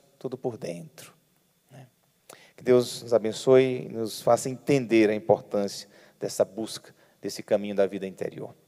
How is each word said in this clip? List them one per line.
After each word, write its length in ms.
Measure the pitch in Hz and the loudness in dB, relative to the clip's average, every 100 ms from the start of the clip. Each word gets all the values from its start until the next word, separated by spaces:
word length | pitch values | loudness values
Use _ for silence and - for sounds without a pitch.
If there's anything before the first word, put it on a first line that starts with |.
| _ _ | _ _
tudo 180 | 131 123 | -12 -6
por 200 | 131 110 | -8 -6
dentro, 580 | - 87 80 - - _ _ _ _ _ _ | -10 -10 -12 -20 -20 _ _ _ _ _ _
né? 160 | 135 127 _ _ _ _ - - - | -20 -20 _ _ _ _ -20 -20 -8
Que 80 | |
Deus 380 | 120 123 120 - | 4 4 4 -6
nos 100 | 120 | 0
abençoe 720 | 117 110 107 - 131 131 127 107 | 0 0 -2 6 6 6 -2 -8
e 20 | |
nos 300 | 113 110 - | -8 -8 -4
faça 300 | - 117 135 | 2 2 0
entender 580 | 131 - 139 113 113 104 | -8 0 0 4 4 4
a 60 | |
importância 760 | 107 107 104 - 104 101 - - _ _ - | 2 2 0 2 -4 -4 -6 -16 _ _ -12
dessa 260 | 101 - | -8 -2
busca, 480 | - 98 110 - - _ _ _ | -2 -2 -10 -10 -18 _ _ _
desse 220 | 101 - | -12 -10
caminho 320 | - 104 104 101 | -2 -2 -2 0
da 100 | 98 | 0
vida 220 | 98 95 | -2 -10
interior. 440 | - - - - - | -8 -10 -10 -16 -16